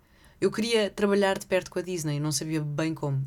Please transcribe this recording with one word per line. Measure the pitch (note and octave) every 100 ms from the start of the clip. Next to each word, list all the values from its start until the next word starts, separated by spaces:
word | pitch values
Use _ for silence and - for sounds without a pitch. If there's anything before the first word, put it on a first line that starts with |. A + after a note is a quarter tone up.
| _ _ - -
eu | G3
queria | G#3 A3+ A3+ G3+
trabalhar | - G3+ G3+ G3 G3
de | -
perto | F#3 F3
com | F#3
a |
Disney, | F3 F3+ D3+ C#3+
não | D3+
sabia | D3+ D#3+ D#3+
bem | D3+ D3 D#3+
como, | D#3+ D3 C#3